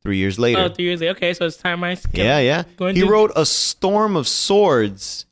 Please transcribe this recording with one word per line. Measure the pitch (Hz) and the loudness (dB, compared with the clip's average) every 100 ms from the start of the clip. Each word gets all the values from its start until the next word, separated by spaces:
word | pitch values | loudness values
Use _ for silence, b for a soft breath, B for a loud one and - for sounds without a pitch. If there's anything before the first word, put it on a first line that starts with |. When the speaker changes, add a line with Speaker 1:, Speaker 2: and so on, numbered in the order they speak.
Speaker 1:
three | 101 95 | -4 -2
years | 98 95 | -2 0
later. | 120 117 | 0 2
Speaker 2:
Oh, | - | 0
three | - 175 | -2 -4
years | 175 | -2
later. | 165 | -4
Okay, | 190 175 | -2 -4
so | 180 | -2
his | 170 - | -4 -4
timeline's | 180 175 175 180 - | -4 -4 -4 -4 -4
Speaker 1:
Yeah, | 90 104 147 | -2 0 2
yeah. | 127 160 170 - | 2 0 -4 -6
Speaker 2:
going | 185 185 | -2 2
Speaker 1:
He | |
Speaker 2:
to | 190 | 4
Speaker 1:
wrote | 214 214 - | 4 2 2
A | |
Storm | 156 - - - 190 208 214 180 | 0 0 -4 -2 0 2 2 0
of | 127 | -2
Swords | - - 202 202 127 104 98 - - - | -2 2 4 4 4 2 -2 -12 -12 -12